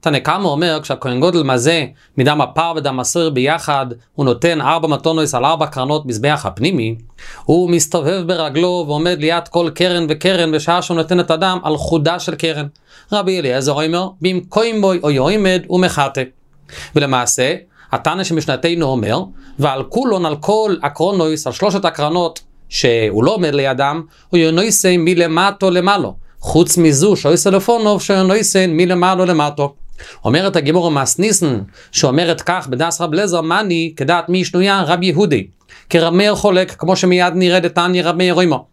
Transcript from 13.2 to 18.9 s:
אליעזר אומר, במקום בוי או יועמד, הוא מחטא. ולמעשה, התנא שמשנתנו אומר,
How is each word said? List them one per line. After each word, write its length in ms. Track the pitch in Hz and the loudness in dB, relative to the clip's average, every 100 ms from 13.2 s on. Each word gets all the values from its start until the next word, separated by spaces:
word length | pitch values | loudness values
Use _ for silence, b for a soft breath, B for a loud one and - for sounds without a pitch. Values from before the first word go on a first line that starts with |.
| 190 185 | -2 -2
אליעזר 340 | 139 127 135 | -2 -2 -2
אומר, 360 | 143 156 170 190 - | -2 -2 -2 -4 -4
במקום 600 | 175 185 180 - 226 220 | -2 -2 -2 0 0 2
בוי 200 | 196 180 | 0 2
או 80 | 151 | 0
יועמד, 520 | 139 135 214 190 185 185 | 2 2 2 2 0 0
הוא 140 | 180 | 0
מחטא. 420 | 185 180 139 139 127 _ _ _ - B B 151 | 0 0 -2 -2 -8 _ _ _ -20 B B 0
ולמעשה, 580 | 143 127 120 - 127 175 - b b | 2 0 0 0 0 -2 -8 b b
התנא 320 | - - 175 | -4 -2 -4
שמשנתנו 600 | 190 165 151 131 170 170 | -2 -2 -2 -2 -2 0
אומר, 360 | 143 | 0